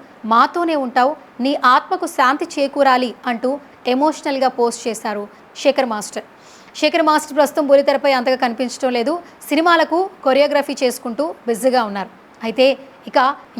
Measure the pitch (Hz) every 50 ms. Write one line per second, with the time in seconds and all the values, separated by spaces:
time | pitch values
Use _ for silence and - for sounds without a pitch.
0 | - - - - - 214 226 233 262 294 - 349 349 330 320 294 269 247 - 262
1 | 247 277 311 - - - - - 247 269 294 - - 254 254 294 302 - 370 359
2 | 381 320 - - 269 247 277 302 359 339 - 311 277 277 277 294 277 269 262 254
3 | 254 240 202 - - 254 240 226 - 254 277 285 - - - - - 247 247 254
4 | 285 311 294 - - 311 277 269 262 254 254 - 233 233 226 - - 240 214 208
5 | - 233 208 208 202 202 - - - - - - - 277 262 - 254 240 220 208
6 | 202 - - 214 - - - - - - - - - - - - 302 302 302 339
7 | 320 311 302 302 - - 269 285 294 269 - - 302 269 285 277 277 285 277 269
8 | 277 285 269 254 240 262 262 254 269 247 233 226 262 240 - - - 254 247 240
9 | 226 254 330 349 339 - - - - - 294 294 320 349 339 330 311 311 311 339
10 | 381 392 - - - 277 262 277 285 285 294 294 277 285 277 - 277 247 240 -
11 | - 254 226 - 294 330 370 - - 240 233 196 240 262 240 254 226 208 202 202
12 | 185 185 - - - - - - - 226 220 233 254 269 262 254 - - - -
13 | - 233 - 277 254 262 294 - - - - -